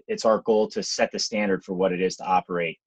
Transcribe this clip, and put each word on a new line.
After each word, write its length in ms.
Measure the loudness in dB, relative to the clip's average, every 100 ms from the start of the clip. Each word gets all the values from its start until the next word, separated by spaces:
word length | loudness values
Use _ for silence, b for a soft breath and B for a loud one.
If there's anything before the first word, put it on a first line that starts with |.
| -8
it's 180 | -2 2
our 140 | 2
goal 280 | 4 2 2
to 120 | -2
set 300 | -6 -2 -2
the 80 | -2
standard 440 | -4 -2 0 -2
for 100 | -4
what 180 | 0 0
it 100 | 2
is 140 | -2 -2
to 100 | 0
operate 540 | 0 0 -4 -4 -6